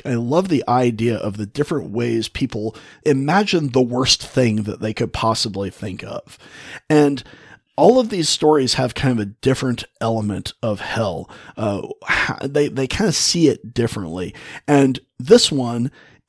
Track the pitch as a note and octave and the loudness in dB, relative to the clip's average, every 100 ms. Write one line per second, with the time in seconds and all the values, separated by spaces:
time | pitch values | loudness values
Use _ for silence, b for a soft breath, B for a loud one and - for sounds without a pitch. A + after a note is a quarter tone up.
0 | - A#2+ A#2+ D#3+ F#3+ D3 - A#2+ B2 A2 | -6 -4 0 0 2 0 2 2 2 0
1 | A#2 A2 G#2+ G#2 G#2 - C#3+ C#3 C3 G#2+ | -2 -2 -4 -6 -8 -4 -4 -4 -4 -4
2 | A#2+ A#2 A2 - C3+ G#2+ A2 B B B | -2 -2 -4 -6 -6 -4 -8 B B B
3 | - C3+ C#3 F#3 G#3 F3 C#3+ B2+ B2 B2 | 0 0 2 2 2 0 2 2 2 0
4 | C3 - - - A#2+ G#2+ G#2 - G#2+ G#2+ | 0 0 0 2 2 2 -2 -4 -6 -4
5 | A#2 - A2+ A2 A2+ G2 G2 - G#2 F2+ | -4 -2 -2 0 -2 -4 -8 -8 -10 -10
6 | G2+ - - - B B B B - D3+ | -10 -12 -14 -20 B B B B 2 4
7 | D3 C3+ - B B B _ - F#3 B3+ | 6 2 -10 B B B _ 4 6 6
8 | A3+ G3+ D3+ - D3+ D3+ B2+ - B2+ - | 2 0 -2 2 4 4 4 0 -2 0
9 | C3+ A#2 G#2 - C3 C3 C3 A#2 - - | 0 0 -2 -2 0 0 0 -4 -8 -6
10 | A2+ A2+ G#2 F#2 - - A2+ G2+ - A#2 | -2 -2 -2 -6 -8 -6 -6 -4 -6 -4
11 | G#2 E2+ F2+ B B - G#2+ G2+ - - | -4 -4 -12 B B -6 -4 -4 -6 -10
12 | - - - - C#3 D3 D3 A#2 C3+ - | -4 -2 -2 -4 -2 0 0 -2 -4 0
13 | G#3 C#3+ - F3 D#3 A#2 A2+ A#2+ A#2 G#2+ | 0 2 0 4 4 2 -4 -2 -2 -2
14 | F2 F2 F2+ B B B - C#3+ C#3 B2+ | -8 -6 -8 B B B 2 4 4 0
15 | _ - B2+ A#3+ - C#3 A#2+ A#2+ B2+ b | _ -4 6 6 6 0 -2 -2 -4 b
16 | b b | b b